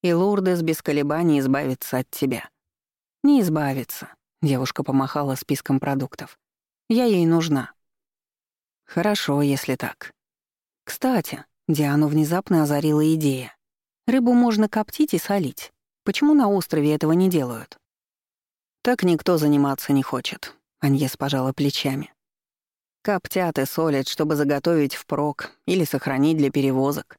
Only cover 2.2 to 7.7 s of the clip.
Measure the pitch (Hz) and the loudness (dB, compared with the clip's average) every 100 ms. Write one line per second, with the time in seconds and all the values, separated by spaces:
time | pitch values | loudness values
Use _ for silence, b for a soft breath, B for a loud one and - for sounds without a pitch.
2.2 | 135 123 - _ _ _ _ _ _ _ | -4 -4 -10 _ _ _ _ _ _ _
3.2 | 285 285 180 156 143 135 117 - - _ | 4 4 4 0 -2 -4 -8 -12 -16 _
4.2 | _ _ 151 131 131 - 139 135 135 147 | _ _ 0 0 -2 -4 -2 0 0 -2
5.2 | 143 127 - 135 - 135 - 135 131 - | -4 -4 -4 -4 0 -2 0 -4 -4 -10
6.2 | - - _ _ _ _ _ 226 247 190 | -18 -18 _ _ _ _ _ 2 4 4
7.2 | 165 165 160 143 117 | 4 4 2 -2 -2